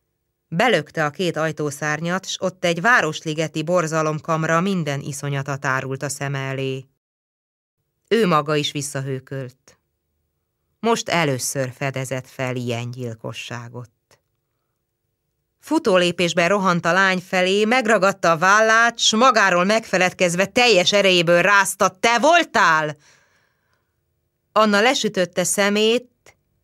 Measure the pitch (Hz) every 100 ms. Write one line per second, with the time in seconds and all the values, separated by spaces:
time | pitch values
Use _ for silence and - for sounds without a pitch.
0 | _ _ _ _ _ 165 247 190 143 -
1 | 151 139 180 156 160 151 151 143 151 151
2 | 170 185 185 - 190 180 175 170 185 247
3 | 165 156 165 156 156 160 156 180 160 160
4 | 156 156 - 160 160 165 185 190 147 139
5 | - 143 143 143 139 139 143 131 131 135
6 | 143 - 139 139 135 135 135 131 131 _
7 | _ _ _ _ _ _ _ _ _ _
8 | _ 220 214 156 147 151 147 147 143 135
9 | 135 131 131 135 127 - _ _ _ _
10 | _ _ _ _ _ _ _ _ 220 226
11 | - 170 156 127 - 143 131 123 139 131
12 | 131 131 127 - 131 127 123 117 120 123
13 | 120 110 127 123 - 120 120 120 123 _
14 | _ _ _ _ _ _ _ _ _ _
15 | _ _ _ _ _ _ - 311 320 185
16 | 180 175 175 170 170 202 190 175 170 175
17 | 190 185 180 190 185 196 214 254 214 220
18 | 190 190 175 165 185 208 220 220 233 233
19 | - 220 262 240 196 175 180 220 226 185
20 | 180 180 180 170 190 - 247 196 175 202
21 | 196 180 170 175 180 202 190 - 190 -
22 | 233 233 262 339 320 233 185 160 156 147
23 | _ _ _ _ _ _ _ _ _ _
24 | _ _ _ _ _ - 214 202 226 269
25 | 220 202 180 - 175 - 202 208 214 240
26 | 240 _ _ _ _ _